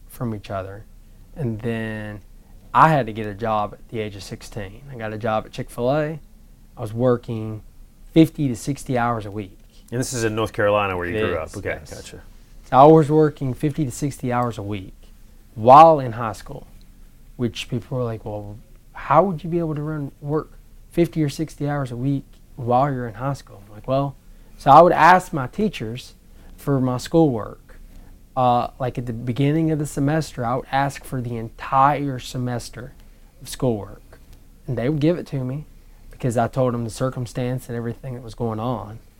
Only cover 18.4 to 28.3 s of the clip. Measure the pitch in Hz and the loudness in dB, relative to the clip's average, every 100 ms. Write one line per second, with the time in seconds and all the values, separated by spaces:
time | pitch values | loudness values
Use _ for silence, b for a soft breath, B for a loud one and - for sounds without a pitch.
18.4 | 104 110 - - - - - 147 196 156 | -12 -16 -20 -20 -20 -14 4 4 4 -2
19.4 | 165 170 165 151 147 156 139 - 143 151 | -4 -2 -2 -4 -6 -6 -8 -10 -4 -4
20.4 | - - - - - - 165 165 147 139 | -4 -14 -20 -20 -6 0 0 2 -2 -2
21.4 | 160 - 143 143 127 120 135 139 - - | -8 -6 -4 -4 -6 -4 -2 -2 -6 -20
22.4 | - - 117 123 143 131 117 104 135 135 | -20 -8 0 2 2 -2 -6 -6 -6 -6
23.4 | - - - 104 - 135 139 - b b | -10 -20 -20 -14 -2 -2 -2 -6 b b
24.4 | b - 143 143 175 139 160 185 - 151 | b -2 8 10 10 8 8 6 4 -4
25.4 | 127 - 214 - 110 127 - - - b | -4 -4 -4 -4 -8 -8 -14 -20 -20 b
26.4 | b - - 139 127 127 - 165 156 113 | b -8 -2 0 2 -2 2 4 4 2
27.4 | - - - - b b b b - | -6 -14 -20 -20 b b b b -8